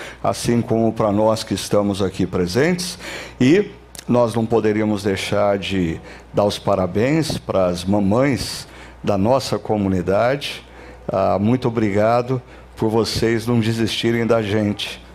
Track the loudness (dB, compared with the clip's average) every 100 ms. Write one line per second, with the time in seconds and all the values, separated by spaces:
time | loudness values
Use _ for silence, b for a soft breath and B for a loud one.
0 | B B -4 -2 0 0 2 0 0 2
1 | 0 2 2 0 -2 -6 0 0 2 0
2 | -2 -2 -2 0 0 2 2 0 -4 -10
3 | B B B B 4 4 2 -8 -20 -14
4 | 0 2 4 0 2 2 2 2 0 0
5 | 0 -2 -2 0 2 0 -2 0 0 -2
6 | B B B 0 0 0 -2 0 0 0
7 | 0 0 -2 -6 -2 0 0 0 0 0
8 | 2 2 2 0 -4 -10 -14 B B B
9 | -4 0 2 2 0 -6 -2 0 2 0
10 | 0 2 2 -2 -6 -12 -16 B B B
11 | -4 0 2 2 2 2 0 0 0 2
12 | 2 2 0 -4 -6 B B -4 0 2
13 | 0 0 0 0 2 0 2 0 -2 0
14 | 0 0 2 0 2 0 0 -2 -8 -12
15 | -18